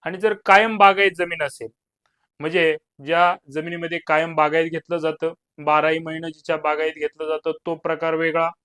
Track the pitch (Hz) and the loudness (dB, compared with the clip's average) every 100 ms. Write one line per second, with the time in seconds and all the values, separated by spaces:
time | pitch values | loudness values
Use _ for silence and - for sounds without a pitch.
0 | - 185 214 208 - 196 220 214 196 190 | -10 -2 -2 -2 6 6 6 6 4 6
1 | 196 170 175 170 143 - 113 _ _ _ | 0 0 -6 -4 -6 -6 -16 _ _ _
2 | _ _ _ _ 151 175 165 156 _ _ | _ _ _ _ -2 2 2 0 _ _
3 | 139 170 175 175 - 139 165 170 170 170 | -2 2 2 2 -6 -8 -8 -8 -6 -8
4 | - 156 165 160 151 160 165 165 - 170 | 0 0 0 0 2 2 -2 -4 -6 -4
5 | 160 156 165 170 _ - 147 151 156 160 | -4 -4 -6 -8 _ -8 0 2 2 0
6 | 165 160 165 156 - 160 151 151 156 156 | -4 -10 -10 -12 -6 -4 -2 -2 -4 -4
7 | 151 151 156 156 160 156 - 160 - 160 | -8 _ -6 -4 -4 -6 -8 -8 -6 -4
8 | 165 160 165 160 165 - | -2 -2 -2 0 -2 -4